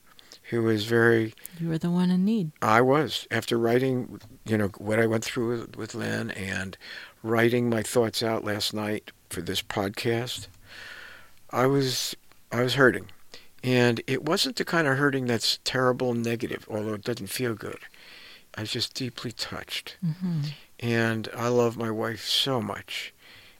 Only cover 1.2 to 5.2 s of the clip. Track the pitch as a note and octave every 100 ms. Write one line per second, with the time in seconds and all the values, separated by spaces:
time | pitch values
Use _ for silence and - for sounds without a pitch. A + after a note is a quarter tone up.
1.2 | A2 - - E3+ E3 D#3+ F3 F3 F3+ F#3
2.2 | F#3+ A3+ D#3+ - A2 A2 B2+ C#3+ B2+ -
3.2 | - A2+ - A#2 A#2 B2 C3 B2+ A#2 G2+
4.2 | - - - A2 G2+ F#2+ G#2 A2 A2+ A2+